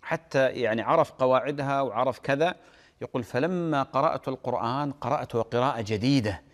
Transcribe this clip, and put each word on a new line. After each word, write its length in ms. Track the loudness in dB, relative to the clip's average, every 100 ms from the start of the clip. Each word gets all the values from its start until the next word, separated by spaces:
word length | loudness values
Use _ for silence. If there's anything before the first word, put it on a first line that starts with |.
حتى، 440 | -6 -6 -2 0 2
يعني، 360 | 2 0 0
عرف 300 | 2 2 2
قواعدها 680 | 0 2 4 2 -4 -2 -2
وعرف 380 | -2 0 -2 -2
كذا. 360 | -2 0 0 -2 -12 -20 _ -14
يقول: 220 | -8 -6
"فلما 580 | -4 -2 -2 0 0 -2
قرأت 460 | 0 0 0 0 -6
القرآن 640 | -6 -4 -2 -2 -2 -4
قرأته 500 | -4 -4 -4 -2 -4
قراءة 380 | -2 0 0 0
جديدة." 600 | -2 0 2 2 2 -4 -10